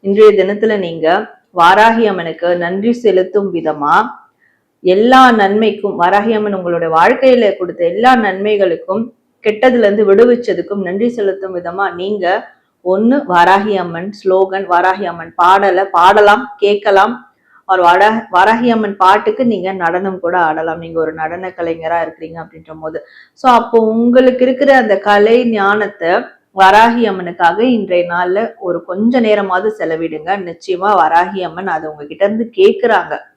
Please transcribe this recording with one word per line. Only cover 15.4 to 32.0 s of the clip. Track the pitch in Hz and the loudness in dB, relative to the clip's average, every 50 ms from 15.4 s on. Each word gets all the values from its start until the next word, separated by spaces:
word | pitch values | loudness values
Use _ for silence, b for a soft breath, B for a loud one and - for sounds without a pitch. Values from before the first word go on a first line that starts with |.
| 175 175 190 196 202 196 180 180 196 196 - | 2 4 4 4 2 2 0 0 -2 0 2
பாடலாம், | 175 175 185 202 214 208 202 202 240 254 - - - - | 4 4 4 6 6 4 4 4 2 0 -10 -8 -2 -2
கேட்கலாம். | 202 202 202 202 220 196 190 202 220 240 240 - b b b b b b b b - | 0 0 0 0 0 2 2 2 2 -2 -8 -14 b b b b b b b b -2
ஒரு | 190 180 175 | 0 2 4
வாரா-, | 175 175 185 202 214 220 226 220 - 185 | 2 4 4 4 2 2 -2 -6 -2 0
வாராகி | 175 185 214 226 233 240 240 233 | 2 2 2 2 0 0 0 0
அம்மன் | 220 214 208 202 | 0 -2 -4 -2
பாட்டுக்கு | - 185 185 196 214 214 214 208 - 262 | 0 2 4 4 2 0 -4 -4 -2 -2
நீங்க | 240 220 185 175 190 190 | -2 -2 -2 -4 -6 -6
நடனம் | 190 175 165 175 180 196 196 190 185 | -4 -4 -2 -2 -2 -4 -4 -8 -6
கூட | - 170 175 180 | -6 -4 -2 0
ஆடலாம், | 170 160 156 151 160 165 160 165 | 0 0 -2 -4 -6 -6 -8 -8
நீங்க | 165 165 165 165 | -10 -8 -6 -4
ஒரு | 160 160 156 | -4 -4 -6
நடன | 160 160 156 170 180 185 185 180 | -8 -8 -8 -8 -10 -10 -12 -10
கலைஞரா | - 170 165 165 165 160 160 170 170 165 | -8 -8 -8 -8 -8 -6 -4 -4 -4 -4
இருக்கிறீங்க | 160 160 _ 165 160 165 165 160 | -6 -10 _ -16 -16 -14 -16 -18
அப்படின்ற | 160 _ 160 160 - 156 156 | -18 _ -20 -20 -20 -20 -14
போது. | 156 156 160 160 - b b b b b b _ | -14 -12 -12 -12 -14 b b b b b b _
So, | - 254 | 0 2
அப்போ | 240 226 233 233 - 226 | 2 2 0 0 0 0
உங்களுக்கு | 220 220 220 226 233 240 240 254 254 254 247 - 254 | 0 2 0 0 0 2 4 4 4 4 2 2 0
இருக்கிற | 254 254 254 285 277 269 | 0 0 0 2 2 4
அந்த | 262 240 214 202 196 | 2 2 0 -2 -2
கலை | - 208 208 202 208 220 226 247 254 233 | 0 0 2 4 4 4 4 2 2 0
ஞானத்தை | 226 208 196 196 202 214 208 190 - _ 170 165 180 226 262 - - _ _ _ _ 190 | -2 0 0 0 0 0 -2 -6 -8 _ -4 -2 -2 -2 -4 -8 -18 _ _ _ _ 2
வாராகி | 190 190 196 214 226 240 233 247 233 214 | 4 4 6 6 4 4 2 0 -2 -2
அம்மனுக்காக | 190 185 180 175 170 - 175 170 175 202 | -2 -4 -8 -10 -4 0 0 0 2 2
இன்றைய | 233 262 247 220 196 180 180 175 175 175 175 | 0 0 0 0 -2 -2 -2 -2 -2 -2 -2
நாள்ல | 175 180 180 185 202 226 220 - _ | -4 -2 -2 -2 -2 -4 -4 -8 _
ஒரு | 196 180 175 170 165 | -8 -6 -6 -6 -6
கொஞ்ச | - 180 190 214 233 247 254 | -8 -6 -2 0 0 2 2
நேரமாவது | 233 214 208 208 196 190 185 180 196 220 214 - | 2 2 0 0 0 -2 -2 -2 -2 -4 -6 -4
செலவிடுங்க. | 180 165 160 160 165 160 156 156 151 165 196 202 185 175 | -6 -6 -6 -6 -6 -8 -8 -10 -6 -6 -6 -6 -6 -12
நிச்சயமா | 165 - - - 185 175 185 208 208 185 | -14 -14 -8 -8 -6 -4 -2 0 2 2
வாராகி | 160 151 160 170 180 190 196 190 180 165 | 2 2 2 2 0 0 -4 -8 -8 -8
அம்மன் | 160 175 190 | -8 -8 -8
அதை | 190 165 156 165 156 | -6 -6 -6 -8 -10
உங்ககிட்ட | 156 151 | -12 -12